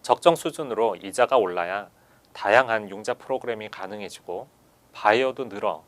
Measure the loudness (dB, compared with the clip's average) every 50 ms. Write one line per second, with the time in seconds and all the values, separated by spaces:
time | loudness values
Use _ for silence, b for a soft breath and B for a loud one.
0 | _ 0 -2 4 4 4 4 4 -2 -6 -6 -6 -6 -6 -2 0 0 0 0 -2
1 | -8 -10 0 2 2 4 4 4 4 2 0 -2 -2 -2 -4 -6 -6 -8 _ b
2 | b b b b b b _ -6 0 4 6 6 6 4 0 -2 -2 -6 -12 -10
3 | -6 -8 -8 -8 -6 -6 -6 -4 -4 -6 -8 -8 -8 -12 -12 -12 -12 -10 -10 -10
4 | -10 -12 -12 -16 _ -10 -10 -10 -10 -12 _ _ _ _ _ _ _ _ _ 0
5 | 4 4 6 6 4 2 0 -4 -8 -8 -8 -4 -2 -2 -2 -2 -8